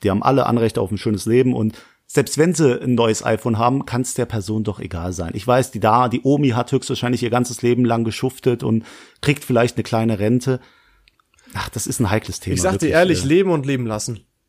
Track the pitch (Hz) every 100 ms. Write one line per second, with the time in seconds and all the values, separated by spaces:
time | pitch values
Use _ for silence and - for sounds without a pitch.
0 | 98 101 131 135 - 117 113 120 98 104
1 | 117 101 110 123 127 123 107 - - _
2 | - 147 - 139 170 156 143 120 131 117
3 | 113 107 - 110 123 107 120 135 - 123
4 | 127 - 117 113 95 110 107 - - 85
5 | 90 92 82 107 - 123 127 107 110 117
6 | 123 120 135 147 139 117 - 131 - 123
7 | 123 123 120 123 120 120 120 120 117 117
8 | 110 - 135 - 127 120 131 113 - -
9 | - - 147 139 - 117 120 - 107 113
10 | 113 101 107 123 131 127 - _ _ _
11 | _ _ _ _ - - - - - 127
12 | 101 107 - - - 90 185 - 156 160
13 | 180 - 135 175 196 156 135 131 117 107
14 | - 104 _ _